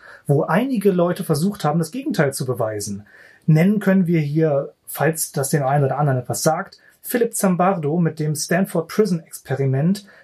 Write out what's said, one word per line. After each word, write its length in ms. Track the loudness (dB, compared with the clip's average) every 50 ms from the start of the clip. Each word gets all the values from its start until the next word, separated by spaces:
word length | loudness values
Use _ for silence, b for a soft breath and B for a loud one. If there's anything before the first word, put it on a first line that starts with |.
| B B B B B
wo 160 | 0 2 2
einige 500 | 2 2 0 0 0 0 0 0 2 2
Leute 320 | 2 2 2 0 0 -2 -2
versucht 400 | -2 -2 0 0 -2 -2 -2 -2
haben, 160 | 0 0 0
das 100 | -2 -4
Gegenteil 420 | -6 -8 -6 -2 0 0 0 0
zu 140 | 0 -4 -4
beweisen. 580 | -4 -4 -4 -4 -4 -4 -6 -8 -8 -10 -10 B B B B B B B B B
Nennen 340 | 4 4 6 4 4 2 2
können 260 | 2 2 4 4 4
wir 140 | 2 2 0
hier, 520 | 0 0 0 0 2 2 0 0 -4 -6 -10 _ _
falls 460 | -12 -4 -2 0 0 0 -2 -6 -6
das 180 | -4 -4 -2 0
den 120 | 0 0
einen 220 | 2 2 2 2 2
oder 140 | 2 0 0
anderen 220 | 0 0 0 0
etwas 220 | -2 -4 -4 -2
sagt, 360 | 0 0 0 0 -4 -10 b b b b b b
Philip 320 | -8 -4 -2 0 0 -2 -2
Zimbardo 640 | 0 0 2 2 2 2 2 0 0 -2 -2 0 0
mit 200 | 0 0 -2 -2
dem 160 | -4 -4 -4
Stanford 540 | -4 -2 -2 0 0 0 -2 -2 -4 -4 -2
Prison 320 | 0 0 0 0 0 -4
Experiment, 840 | -6 _ -18 -14 -8 -6 -4 -2 0 0 0 2 2 0 0 -2 B B B B